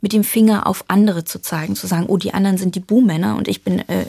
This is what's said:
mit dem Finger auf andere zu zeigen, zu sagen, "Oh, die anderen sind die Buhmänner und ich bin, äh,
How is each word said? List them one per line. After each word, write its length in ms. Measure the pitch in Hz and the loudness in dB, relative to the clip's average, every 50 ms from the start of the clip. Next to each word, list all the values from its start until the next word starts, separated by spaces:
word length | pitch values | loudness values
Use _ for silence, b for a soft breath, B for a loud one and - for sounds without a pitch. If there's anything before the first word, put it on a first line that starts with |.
mit 120 | - 202 208 | -6 0 0
dem 120 | 214 208 | 0 0
Finger 420 | - - 233 220 220 214 202 - | 2 2 4 4 4 4 2 0
auf 180 | - 190 - - - | -2 -4 -4 -2 0
andere 360 | - 196 208 214 185 170 165 | 2 4 4 4 2 -2 -6
zu 160 | - - 190 | -8 -12 -12
zeigen, 360 | - - - 160 156 170 196 | -10 -8 -6 -6 -6 -6 -6
zu 100 | - - | -6 -4
sagen, 200 | 185 180 165 175 - | -2 -2 -2 0 0
"Oh, 80 | 202 | 0
die 180 | 185 175 196 - | -2 -2 -2 -2
anderen 240 | - 196 196 190 185 | 0 0 2 0 0
sind 160 | 190 180 175 | -2 -2 -4
die 60 | 180 | -4
Buhmänner 560 | 185 - 208 240 254 208 160 156 180 208 214 | -4 0 2 4 4 4 2 2 0 0 -2
und 120 | - - - | -2 -2 -4
ich 140 | 196 - - | -4 -4 -4
bin, 180 | - 180 185 - - | -2 -2 -2 -2 -4
äh, 180 | 180 185 - | -4 -4 -4